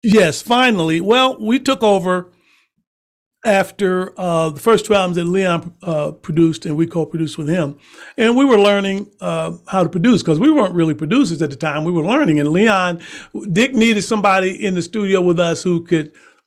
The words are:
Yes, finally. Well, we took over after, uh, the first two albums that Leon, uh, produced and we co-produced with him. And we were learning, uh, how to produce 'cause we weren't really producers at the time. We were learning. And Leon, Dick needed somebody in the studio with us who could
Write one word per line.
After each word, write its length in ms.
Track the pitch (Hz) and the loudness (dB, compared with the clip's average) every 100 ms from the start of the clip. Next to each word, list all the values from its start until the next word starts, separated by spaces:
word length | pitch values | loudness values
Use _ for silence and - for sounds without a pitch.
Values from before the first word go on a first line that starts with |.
Yes, 400 | 233 208 170 - | 4 4 4 -2
finally. 580 | - 240 254 202 160 165 | -2 2 2 0 0 -2
Well, 380 | 190 247 262 262 | 2 2 2 -2
we 180 | 214 262 | -2 0
took 240 | 269 269 | 0 0
over 480 | 214 196 180 180 180 _ _ _ _ _ _ _ _ _ _ _ | 2 2 0 -4 -6 _ _ _ _ _ _ _ _ _ _ _
after, 680 | 226 196 190 - 196 185 185 - | 0 0 0 -2 -2 -2 -4 -6
uh, 320 | 180 165 160 | -2 0 -2
the 100 | 143 | -2
first 260 | 226 214 214 | 2 2 2
two 80 | |
albums 220 | 202 185 175 | 0 0 -2
that 80 | |
Leon, 500 | 175 190 185 170 170 - | -2 0 0 -2 -4 -12
uh, 300 | - 156 147 | -6 -4 -4
produced 540 | 156 - 160 165 160 170 | -8 -6 2 2 0 -6
and 100 | 151 | -2
we 100 | 165 | -2
co-produced 520 | 170 156 165 160 - | -2 -6 -4 -6 -6
with 100 | 147 | -4
him. 300 | 180 143 143 _ - - - | -2 -4 -8 _ -20 -18 -2
And 200 | 226 240 | 2 4
we 80 | |
were 140 | 277 220 | 4 4
learning, 520 | 202 202 196 196 202 _ | 4 2 -2 -6 -8 _
uh, 320 | 180 165 160 170 - | -6 -4 -6 -8 -6
how 160 | 190 | -2
to 60 | 165 | -2
produce 340 | 180 226 220 | 0 2 2
'cause 160 | - 151 | 2 2
we 120 | 269 | 4
weren't 240 | 302 196 | 2 0
really 200 | 175 160 | 0 -2
producers 460 | 151 151 240 226 156 | -2 -2 0 0 -2
at 80 | 151 | -6
the 60 | 135 | -4
time. 280 | 156 147 | -6 -4
We 80 | 160 | -2
were 120 | 175 | -2
learning. 340 | 160 269 285 151 | 0 0 2 2
And 100 | 147 | 0
Leon, 500 | 165 220 196 180 170 - - - - - | 2 2 2 0 -4 -12 -20 -16 -14 -4
Dick 220 | 175 254 | 0 0
needed 280 | 262 226 214 | 2 2 2
somebody 640 | - 220 202 190 185 185 | -2 0 2 2 0 -4
in 100 | 208 | -4
the 80 | 180 | -4
studio 380 | 170 220 202 190 | -4 -4 0 2
with 200 | 180 170 | 2 2
us 220 | 170 165 | 0 0
who 200 | 185 170 | -2 -2
could 300 | 170 165 151 _ _ _ | 0 -2 -2 _ _ _